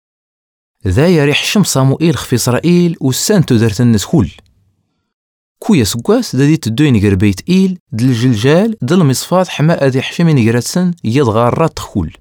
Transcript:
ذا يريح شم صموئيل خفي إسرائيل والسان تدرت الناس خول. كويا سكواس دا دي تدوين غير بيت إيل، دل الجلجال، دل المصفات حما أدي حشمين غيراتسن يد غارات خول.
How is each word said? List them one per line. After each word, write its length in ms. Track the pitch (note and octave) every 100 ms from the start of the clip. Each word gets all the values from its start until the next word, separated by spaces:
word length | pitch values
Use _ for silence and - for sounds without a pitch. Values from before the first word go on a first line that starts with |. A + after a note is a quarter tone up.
| _ _ _ _ _ _ _ _ G2+
ذا 220 | F#2 E3
يريح 360 | E3+ C#3+ C#3
شم 200 | - G#3+
صموئيل 520 | F#3 C3+ C3+ C3+ E3 C#3
خفي 180 | -
إسرائيل 640 | A#2+ B2+ B2 D#3+ F3 F3 D#3+
والسان 460 | C3 B2+ - G#3+ D3
تدرت 340 | A#2+ A2+ G#2
الناس 240 | A#2+ A2+
خول. 260 | - E3 G#2 - _ _ _ _ _ _ _ _ _ _ _ -
كويا 260 | - F#3+
سكواس 520 | G#2+ A#2 - A3+ A#3+ B2+
دا 100 | C#3+
دي 100 | D#3
تدوين 400 | - A2+ D3+ A#2
غير 180 | G2+
بيت 340 | F#2+ G#2 G2 -
إيل، 300 | F#3 F#3+ F3+ _
دل 160 | A2 B2+
الجلجال، 680 | A#2+ B2+ A2+ B2 D#3+ A3+ A3
دل 180 | B2 D#3
المصفات 480 | D3+ B2+ - F3+ F#3
حما 380 | - D#3 E3+ C#3
أدي 160 | C3
حشمين 360 | - - E3+ D3
غيراتسن 560 | A2 A#2+ A#2+ F3 F3+ F3
يد 180 | - A#2+
غارات 560 | B2+ G#2+ A#2+ - D#3+ -
خول. 380 | - - D#2+ -